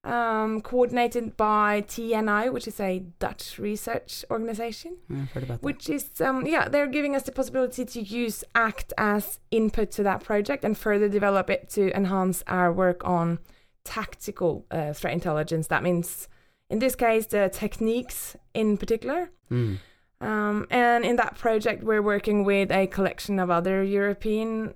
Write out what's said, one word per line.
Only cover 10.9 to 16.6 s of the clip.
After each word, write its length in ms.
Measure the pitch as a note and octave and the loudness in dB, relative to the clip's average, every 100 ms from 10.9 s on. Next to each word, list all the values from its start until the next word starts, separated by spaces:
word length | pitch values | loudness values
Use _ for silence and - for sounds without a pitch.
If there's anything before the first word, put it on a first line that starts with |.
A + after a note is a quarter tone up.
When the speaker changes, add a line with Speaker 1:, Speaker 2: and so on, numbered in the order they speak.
| G#3 G#3 | 2 4
Speaker 1:
develop 400 | G3+ G3+ G3 F#3 | 4 4 2 2
it 180 | G3 - | -2 -2
to 240 | - F#3+ | 0 2
enhance 480 | - F#3+ F#3+ F#3 F3+ - | 2 2 2 2 0 0
our 260 | F3+ F3+ | 2 4
work 320 | F3+ F#3 F3+ | 4 2 2
on 360 | F#3 F3 E3+ E3+ - - _ _ | 0 2 2 -2 -6 -20 _ _
tactical, 800 | - - G3+ - - G3+ F3 C#3+ - | -10 -8 -8 -10 -12 -2 0 0 -6
uh, 220 | E3 D3+ | -4 -4
threat 180 | D3 E3+ | -4 -2
intelligence. 540 | E3+ E3+ D3+ D#3 D#3+ D#3 | -2 0 -2 0 -2 0
That 140 | D#3 | 0
means, 460 | F3+ F3 F3 - - - _ _ | 2 0 -2 -8 -14 -20 _ _